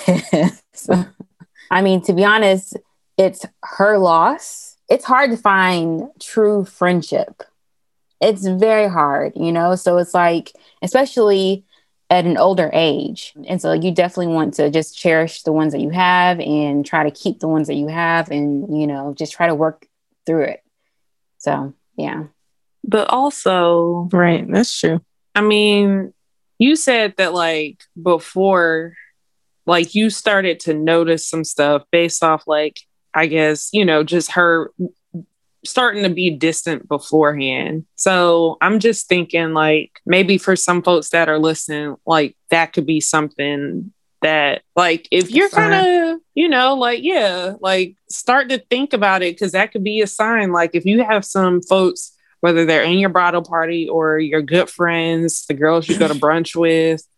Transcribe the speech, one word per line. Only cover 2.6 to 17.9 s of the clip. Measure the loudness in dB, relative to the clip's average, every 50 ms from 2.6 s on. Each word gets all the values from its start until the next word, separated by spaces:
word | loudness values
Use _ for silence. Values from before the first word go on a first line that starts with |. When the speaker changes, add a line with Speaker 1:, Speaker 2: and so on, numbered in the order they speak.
| -2 -8 -16 -16 _ _ _ _ _ _ 0 2
Speaker 1:
it's | 2 2 2 -4 -16 -16 _ _ -18
her | -16 -2 0 2 4 4 4
loss. | 4 4 4 4 4 2 0 -2 -8 -16 -18 -18 -18 -20 -20 _ _ 0
It's | 0 0 2
hard | 0 2 2 2 2
to | 0 0
find | 0 2 2 4 2 2 2 0 -2 -2 -4 -4 -8 -10 _ _
true | -18 -6 0 2 2 2 2 0 -2
friendship. | -4 -4 -2 0 0 2 0 -2 -2 -4 -4 -4 -4 -8 _ -20 _ _ _ _ _ _ _ _ _ _ _ _ _ _ 0
It's | 0 0 0 0 -2 -2
very | 0 2 2 4 4 4 2 2
hard, | 2 0 0 2 0 -2 -2 -4 -4
you | -4 -2 -2
know? | 0 0 2 0 0
So | 0 0 2 2 2
it's | 0 2 2
like, | 2 2 2 2 0 -4 -8 _ _ _ _ _ -10 -10
especially | 0 2 2 0 2 0 2 2 4 4 2 2 0 -2 -4 -6 _ _ _ _ _ _ _ _ 0
at | 2 2 4
an | 2 2 4
older | 4 2 4 2 0 0
age. | 2 2 2 2 0 -2 -4 -8 -10 -12 -16 -18 _ -20 -10 -8
And | -8 -6
so | -2 -2 -2
you | 0 -2 -2
definitely | 2 2 0 0 0 -4 -4 -2 0
want | -2 -2 -2 -2
to | -2 -2 0
just | 0 0 -2 -2 -10 -4
cherish | 0 0 2 2 0 -2 -6 -8
the | -4 -2
ones | 0 0 0 -2 -2
that | -4
you | -6 -4
have | -2 0 2 2 4 4 4 2 2 0
and | -2 -2 -2 -2 -2 -2 -2 -2 -4
try | -2 -2 -2 -2
to | -2
keep | -4 -6 -8 -8 -6 -6
the | -4 -2
ones | -2 -2 -2 -2
that | -4
you | -6 -6
have | -6